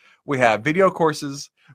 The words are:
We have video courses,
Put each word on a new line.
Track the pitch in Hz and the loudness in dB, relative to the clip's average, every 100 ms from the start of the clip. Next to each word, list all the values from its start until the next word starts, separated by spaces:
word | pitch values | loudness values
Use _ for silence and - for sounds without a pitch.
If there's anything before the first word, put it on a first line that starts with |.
| _ _ | _ _
We | - 135 | -6 2
have | 120 107 | 2 2
video | 131 165 190 | 0 2 2
courses, | 180 160 151 147 143 - _ _ | 2 -2 -2 -8 -12 -16 _ _